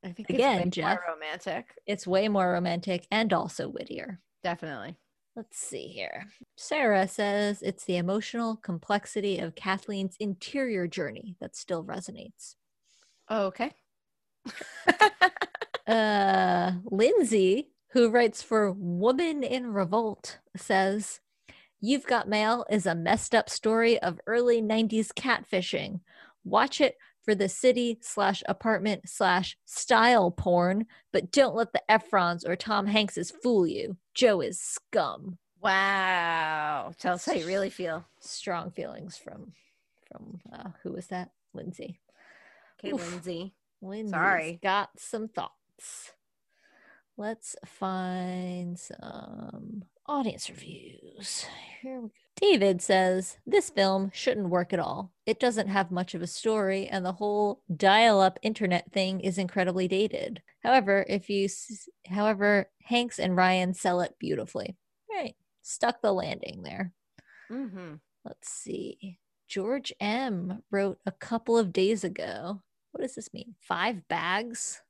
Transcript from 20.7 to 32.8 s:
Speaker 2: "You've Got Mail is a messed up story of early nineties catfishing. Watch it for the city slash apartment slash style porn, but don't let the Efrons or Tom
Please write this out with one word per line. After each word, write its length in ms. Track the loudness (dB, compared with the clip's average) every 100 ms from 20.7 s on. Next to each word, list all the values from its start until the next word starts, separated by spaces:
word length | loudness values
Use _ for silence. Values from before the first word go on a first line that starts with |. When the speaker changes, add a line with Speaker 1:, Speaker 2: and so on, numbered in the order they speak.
| 2 2 0 -6 -12 _ _ _ -20 _ _
Speaker 2:
"You've 260 | 0 0 2
Got 240 | 0 2
Mail 340 | 0 2 0 0
is 160 | 0 2
a 80 |
messed 400 | 0 2 0 4
up 160 | 2 2
story 480 | -2 2 4 4 4
of 220 | 0 -4 -2
early 340 | 2 4 4
nineties 500 | 4 2 2 2 -2
catfishing. 880 | -4 0 0 0 -2 0 -4 -4 -8 _ -20 -20 _
Watch 360 | 0 2 2 2
it 160 | 2 0 -20 _
for 100 | 0
the 160 | 0 0
city 480 | 2 4 4 2 -2
slash 400 | -6 -2 0 0 -4
apartment 640 | -2 0 0 0 -2 -6
slash 480 | 0 2 4 0 -8 _
style 640 | -10 4 6 8 6 4
porn, 560 | 2 2 4 4 2 -2 -10 _
but 200 | -2 2
don't 240 | 4 4 4
let 180 | 0
the 80 | -2 4
Efrons 580 | 2 4 2 2 0 -4
or 80 | -4
Tom 300 | 0 0